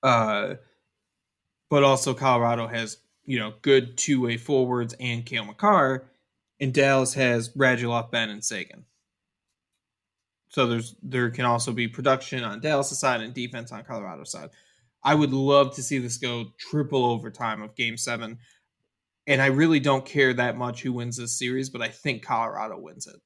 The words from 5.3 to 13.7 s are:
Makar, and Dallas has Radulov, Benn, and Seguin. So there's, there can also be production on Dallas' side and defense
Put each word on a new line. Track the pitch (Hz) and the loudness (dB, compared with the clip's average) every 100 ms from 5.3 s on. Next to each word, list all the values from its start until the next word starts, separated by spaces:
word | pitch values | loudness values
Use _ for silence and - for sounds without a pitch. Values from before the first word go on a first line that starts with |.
| 120 | -8
Makar, | 104 107 202 196 135 131 - _ _ _ _ _ | -8 0 4 6 4 0 -6 _ _ _ _ _
and | 135 | -2
Dallas | 127 139 135 127 | 2 4 4 2
has | - 127 120 117 | 0 2 2 -2
Radulov, | 139 131 123 120 120 117 | 2 2 2 0 -2 -2
Benn, | 120 113 | -4 -4
and | 104 | -6
Seguin. | - 107 87 - _ _ _ _ _ _ _ _ _ _ _ _ _ _ _ _ _ | -8 -8 -12 -16 _ _ _ _ _ _ _ _ _ _ _ _ _ _ _ _ _
So | - 127 | 0 0
there's, | 117 117 - | 0 -4 -12
there | 135 127 120 | -6 -2 -2
can | 120 | 0
also | 127 117 117 | 0 0 -2
be | 117 117 | -4 -6
production | 117 139 131 - 131 | -2 0 0 -2 -8
on | 117 104 | -8 -6
Dallas' | 147 147 139 - | -2 -2 -2 -2
side | 135 123 | -2 -2
and | 110 | -6
defense | 127 120 117 117 | -10 -10 -10 -14